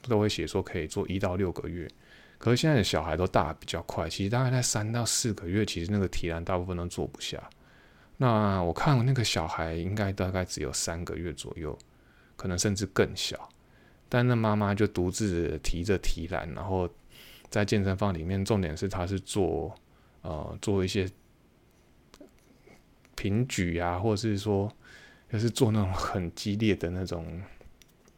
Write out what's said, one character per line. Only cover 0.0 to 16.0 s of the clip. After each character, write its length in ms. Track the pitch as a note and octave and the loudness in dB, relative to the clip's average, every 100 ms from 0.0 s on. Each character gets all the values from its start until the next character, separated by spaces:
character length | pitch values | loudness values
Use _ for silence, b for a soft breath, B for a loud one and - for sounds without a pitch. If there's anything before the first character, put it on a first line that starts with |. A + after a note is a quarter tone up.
都 180 | - G#2+ | 0 2
会 80 | G#2 | 4
写 180 | - D#2+ | 2 -2
说 160 | F#2+ | -2
可 160 | - F#2+ | -2 -4
以 80 | D#2 | -4
做 220 | G2+ F2+ | -4 -2
一 100 | F#2 | 0
到 180 | F#2+ F#2 | 0 0
六 140 | F#2 | 0
个 160 | - - | -2 -6
月， 180 | F2 D#2 B B B B B | -8 -10 B B B B B
可 140 | A2+ | 2
是 80 | A#2+ | 4
现 100 | D#3+ | 6
在 80 | C#3 | 4
的 80 | |
小 180 | F#2+ E2 | 4 2
孩 140 | D#2 D#2 | 0 0
都 100 | F#2 | 2
大 280 | A#2 D#2 | 2 0
比 100 | D#2 | -4
较 160 | - E2+ | -8 -8
快， 260 | - - E2 | -6 -4 -4
其 120 | - | -2
实 60 | G2 | -2
大 160 | A#2+ | 0
概 60 | B2+ | 2
在 100 | B2+ | 2
三 320 | B2 G#2+ G#2+ | 0 -2 -2
到 140 | A#2 A2+ | -2 0
四 260 | - A#2 | 0 0
个 160 | G2+ F2 | -2 -2
月， 160 | G2+ | 0
其 180 | G#2 E2+ | 0 -2
实 80 | E2+ | -2
那 80 | G#2 | 0
个 80 | F#2 | 2
提 220 | - E2+ | 0 -2
篮 160 | E2 | -2
大 140 | E2+ F2+ | -2 -2
部 80 | F2+ | -2
分 100 | F2 | -4
都 100 | F2 | -4
坐 200 | - D2 | -4 -6
不 120 | - | -6
下。 240 | - - - B B B B B B - | -8 -8 -12 B B B B B B 0
那 440 | B2+ A2 G#2 F#2+ | 2 4 4 2
我 80 | E2+ | 0
看 320 | - D3+ C3 B2+ | 2 4 4 4
那 60 | |
个 100 | B2+ | 2
小 240 | G#2+ F#2+ D#2+ | 2 0 -2
孩 240 | - D#2+ | -2 -4
应 220 | E2 F#2 | -4 -2
该 180 | G#2 G2 | -2 -2
大 180 | G2 F#2 | -2 -2
概 140 | F#2 | -2
只 160 | F2+ - | -4 -4
有 100 | C#2 | -4
三 320 | - - E2+ | -4 -4 -4
个 140 | E2+ D#2 | -6 -6
月 160 | F2 | -6
左 240 | C#2 - - | -8 -10 -8
右， 220 | D2+ - b b b b b - | -8 -8 b b b b b -8
可 100 | F#2+ | -4
能 120 | F2 | 0
甚 160 | A2 | 2
至 100 | G2 | 0
更 240 | G2 - F#2 E2 | 0 2 2 0
小， 320 | - - - b b b b b - | -6 -6 -12 b b b b b -2
但 160 | B2 B2 | 2 4
那 80 | A#2+ | 4
妈 180 | A2 | 4
妈 200 | G#2 G2+ | 4 2
就 120 | G2+ G#2 | 4 2
独 240 | - F2+ | 2 0
自 480 | - G#2+ E2+ E2 D#2 | 2 0 2 0 0
提 200 | - E2 | -2 0
着 140 | F#2+ | 2
提 300 | F#2 | 2